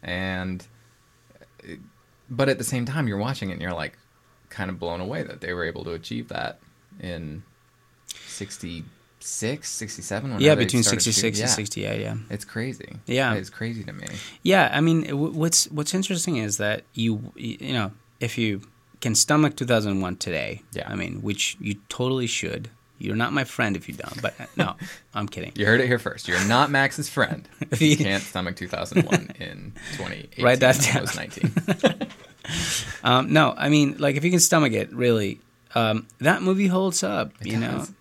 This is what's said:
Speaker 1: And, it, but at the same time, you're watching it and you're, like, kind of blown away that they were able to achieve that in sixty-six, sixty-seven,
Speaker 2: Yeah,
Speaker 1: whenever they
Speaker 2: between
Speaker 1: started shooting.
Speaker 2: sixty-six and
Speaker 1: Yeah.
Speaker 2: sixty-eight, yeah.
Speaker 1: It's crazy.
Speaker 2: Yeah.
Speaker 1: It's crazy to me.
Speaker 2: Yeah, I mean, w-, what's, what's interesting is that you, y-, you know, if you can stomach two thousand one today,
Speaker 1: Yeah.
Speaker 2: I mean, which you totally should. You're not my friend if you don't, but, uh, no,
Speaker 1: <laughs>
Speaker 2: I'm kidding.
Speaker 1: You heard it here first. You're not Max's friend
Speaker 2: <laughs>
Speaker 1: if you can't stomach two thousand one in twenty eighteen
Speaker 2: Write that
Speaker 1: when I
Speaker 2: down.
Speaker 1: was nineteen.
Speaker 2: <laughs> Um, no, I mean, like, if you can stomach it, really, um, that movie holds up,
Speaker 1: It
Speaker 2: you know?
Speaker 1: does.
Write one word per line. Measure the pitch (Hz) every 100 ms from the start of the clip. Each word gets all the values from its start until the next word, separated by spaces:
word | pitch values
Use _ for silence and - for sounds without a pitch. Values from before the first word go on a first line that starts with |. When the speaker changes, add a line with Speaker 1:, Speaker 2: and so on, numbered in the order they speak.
Speaker 1:
And, | - 90 95 92 92 92 - - _ _ _ _ _ - - _
it, | - 85 - _ _ _ _
but | 123 135
at | 135
the |
same | 117 127 120
time, | 147 127
you're | 98
watching | 113 135 95
it |
and | 90
you're, | 87
like, | 85 73 - _ _ _ _ _
kind | - 95
of | 87
blown | 85 85
away | 92 151
that | - -
they | 85
were | 90
able | 85 -
to | -
achieve | 85 - - -
that | - 58 - _ _ _ -
in | 90 85 78 78 - _ _ _ _ _ - - -
sixty-six, | - 101 - 87 85 80 _ _ _ - - 110 147 -
sixty-seven, | - 107 - - 101 135
Speaker 2:
Yeah, | 113
Speaker 1:
whenever | 139 147
they |
Speaker 2:
between | 117 123
Speaker 1:
started | 113 117
shooting. | -
Speaker 2:
sixty-six | 110 113 104
and | 117
Speaker 1:
Yeah. |
Speaker 2:
sixty-eight, | - 104 - 101 110
yeah. | 104 110 110
Speaker 1:
It's | 110
crazy. | - 113 123 127 - - -
Speaker 2:
Yeah. | 123 131
Speaker 1:
It's | 107 95
crazy | - 113 113
to | 101
me. | 101 - 98 - -
Speaker 2:
Yeah, | - 190 143
I | -
mean, | 165 165
w-, | - 139 156
what's, | 160 165 - -
what's | 147 147
interesting | 185 190 180 180 143
is | 107 101
that | 104 107 -
you, | - 113 107 113 -
y-, | 113 -
you | 135
know, | 127 101 - _ _
if | 117 -
you | 110 98 - _ _ _
can | -
stomach | 107 - 151 151 147
two | 127
thousand | 117 107 98
one | 92 92
today, | - 80 52 104 _
Speaker 1:
Yeah. | - -
Speaker 2:
I |
mean, | 98 90 90
which | 104 101 - -
you | 104 101 _
totally | - 127 131 120
should. | - - 113 110 _ _ _
You're | 101 107
not | 117
my | 143
friend | 131 - 113 98
if | -
you |
don't, | - - -
but, | 110 -
uh, | 127 -
no, | 123 - 185
Speaker 1:
<laughs> | - _
Speaker 2:
I'm | 113 101
kidding. | - 87
Speaker 1:
You | -
heard | 101 117
it | 127
here | 120
first. | - - -
You're | 87 98
not | 120 143
Max's | 139 135 - 143
friend | - 113 - -
Speaker 2:
<laughs> | - 151
Speaker 1:
if | 110
you | 156 151
can't | 104 98
stomach | 95 92 90 90
two | 90
thousand | - - 190
one | 170 180 - -
in | - - 107 - - 147
twenty | 92 92
eighteen | - -
Speaker 2:
Write | 123 131
that | 127 131
Speaker 1:
when | 139
I |
Speaker 2:
down. | 120
Speaker 1:
was | - -
nineteen. | - - - 170
Speaker 2:
<laughs> | - 185 214 - 262 - - - - 165 175 - - -
Um, | - 123 131
no, | 151 143 -
I | 143
mean, | 151 143 -
like, | 143 139
if |
you | 165
can | 175
stomach | 160 165 143
it, | 107 -
really, | 123 123 113 98 110 _ _ _
um, | - 113 110 - _
that | 135 190
movie | 185 190 202
holds | 185 190 175
up, | 190 196 - -
Speaker 1:
It | 107
Speaker 2:
you | 110
know? | 117 127
Speaker 1:
does. | 139 196